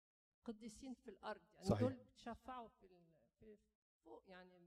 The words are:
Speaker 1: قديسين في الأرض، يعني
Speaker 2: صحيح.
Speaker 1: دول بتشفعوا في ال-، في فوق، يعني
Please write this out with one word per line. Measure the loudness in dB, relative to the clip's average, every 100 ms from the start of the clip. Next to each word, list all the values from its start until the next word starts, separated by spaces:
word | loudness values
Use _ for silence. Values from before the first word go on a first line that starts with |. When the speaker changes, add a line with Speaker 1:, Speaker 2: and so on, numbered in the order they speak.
| _ _ _ _
Speaker 1:
قديسين | -6 -4 -6 -8 -6
في | -6 -8
الأرض، | -6 -4 -4 -8
يعني | 2 6
Speaker 2:
صحيح. | 8
Speaker 1:
دول | 8 4 -8
بتشفعوا | -8 -6 -6 -6 -6 -8
في | -12 -20
ال-، | -20 -20 -20 -20 -20
في | -18 -18 _ _ _ _
فوق، | -12 -12 -10
يعني | -12 -12 -16